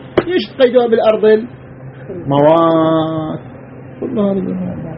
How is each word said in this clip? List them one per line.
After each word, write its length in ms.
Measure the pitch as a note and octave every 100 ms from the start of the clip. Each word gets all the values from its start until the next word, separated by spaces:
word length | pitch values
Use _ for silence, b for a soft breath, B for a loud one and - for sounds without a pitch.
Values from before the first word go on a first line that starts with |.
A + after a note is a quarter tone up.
| - - -
ليش 160 | F4+ G#3 -
تقيدها 280 | B3 B3 A#3
بالأرض 380 | A3+ A3 G#3+ G#3+ A3 A#3+ - - - - - -
الموات؟ 1300 | - D3+ C#3+ D3 E3 E3 D#3+ D#3+ D#3+ D#3+ D#3+ D#3 D#3+ - - - - - -
كلها 340 | - G#3+ G3+
للإمام. 440 | G3 F#3 F#3 F3+ E3+ D#3+